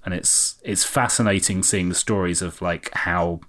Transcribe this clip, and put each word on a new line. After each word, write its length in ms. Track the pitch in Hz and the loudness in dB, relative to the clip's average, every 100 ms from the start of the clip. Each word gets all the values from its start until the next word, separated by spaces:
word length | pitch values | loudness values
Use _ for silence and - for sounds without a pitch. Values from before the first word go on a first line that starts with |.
| - | -6
and 80 | |
it's, 420 | 90 - - - - | -2 0 2 0 -4
it's 200 | - 98 - | -4 -2 0
fascinating 760 | 139 120 - 110 98 - 92 | 2 2 2 2 2 2 0
seeing 280 | - 101 90 | 2 2 0
the 40 | 90 | 0
stories 460 | - 104 90 85 | 0 0 0 0
of, 200 | 90 - | -4 -4
like, 280 | 87 85 - | -4 -4 -6
how, 480 | - - 87 85 87 | -4 -2 0 0 -4